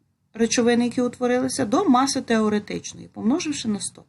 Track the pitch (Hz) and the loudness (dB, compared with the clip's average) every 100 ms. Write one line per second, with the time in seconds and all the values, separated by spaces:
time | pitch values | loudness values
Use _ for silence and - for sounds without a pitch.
0 | _ _ _ 220 226 - 233 240 240 247 | _ _ _ -2 0 2 4 2 0 0
1 | 247 - 247 247 262 - 208 285 392 247 | -2 -2 -2 0 -2 -2 0 2 4 4
2 | 269 269 - 226 214 208 202 175 - 170 | 2 -2 0 2 2 0 -4 -10 -10 -16
3 | 170 208 208 330 320 285 226 196 - - | -16 -4 0 0 -2 -4 -4 -4 -6 -12